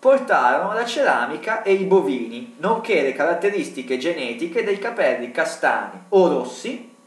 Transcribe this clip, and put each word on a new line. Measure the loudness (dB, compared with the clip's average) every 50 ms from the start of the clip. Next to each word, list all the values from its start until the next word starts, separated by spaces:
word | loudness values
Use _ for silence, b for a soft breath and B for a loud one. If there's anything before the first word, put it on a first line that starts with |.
| 6
portarono | 6 4 4 4 2 2 4 4 4 4 2 0 0 -2
la | -2 -2
ceramica | -2 0 0 2 2 2 2 0 -2 -4 -6 -4 -4 -4 -2 2
e | 2 2
i | 2 4
bovini, | 4 4 4 4 2 -2 -2 -4 -6 -8 -10 -12 -14 -16 -6
nonché | -2 0 0 0 0 0 0 2
le | 2 0 0
caratteristiche | 0 0 0 0 0 0 -2 -2 -2 -6 -6 -8 -12 -6 -4 -4
genetiche | -2 -2 -2 -2 -2 -4 -6 -6 -6 -6 -4 -2 -2 -2
dei | -2 -2 -4
capelli | -4 -8 -4 0 0 0 0 0 -4 -6
castani | -4 -4 -4 -4 -4 -2 0 0 0 0 -4 -8 -12 -16 -10 2
o | 4 4 6 6
rossi | 4 0 -2 -6 -10 -10 -10 -10 -10 -10 -12 -18 -20 -20 _